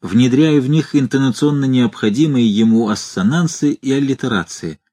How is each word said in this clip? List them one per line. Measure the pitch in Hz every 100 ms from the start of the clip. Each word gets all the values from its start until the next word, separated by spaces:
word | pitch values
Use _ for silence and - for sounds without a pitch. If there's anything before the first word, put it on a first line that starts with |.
внедряя | 92 104 127 127 156 147
в | 127
них | 151 - 147
интонационно | 131 135 135 120 147 147 135
необходимые | 127 120 - 110 104 160 135 117
ему | 104 113 113 113
ассонансы | 104 - - 95 160 165 - 147
и | - 131
аллитерации | 135 139 131 131 107 85 - 87 78 _